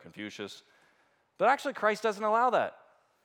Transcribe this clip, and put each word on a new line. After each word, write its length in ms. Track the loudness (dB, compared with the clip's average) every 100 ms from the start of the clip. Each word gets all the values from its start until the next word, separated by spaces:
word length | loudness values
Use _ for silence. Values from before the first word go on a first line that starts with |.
Confucius. 640 | -20 -14 -12 -10 -12 -14 -20 _ _ _ _ _ _ 0
But 120 | 2
actually, 240 | 2 -2
Christ 300 | -2 0 0
doesn't 200 | -2 -2
allow 260 | 0 2 4
that. 260 | 2 0 -4 -20 _ _ _